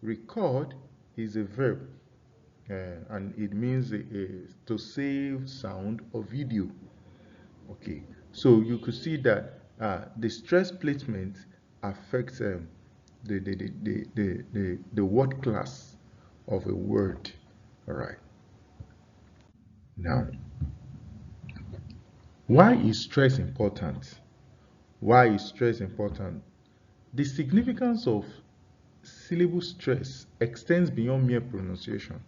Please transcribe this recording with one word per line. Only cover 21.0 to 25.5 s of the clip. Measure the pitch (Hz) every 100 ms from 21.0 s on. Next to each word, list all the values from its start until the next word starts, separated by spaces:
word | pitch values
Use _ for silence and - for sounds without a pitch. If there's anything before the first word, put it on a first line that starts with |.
| - - - - - - - - - - - - - - -
why | 120 196
is | 247 107 107
stress | - - 135 131
important? | 90 - 104 - 85 67 - - - _ - - - _ _ _
Why | 104 123 123
is | 104
stress | -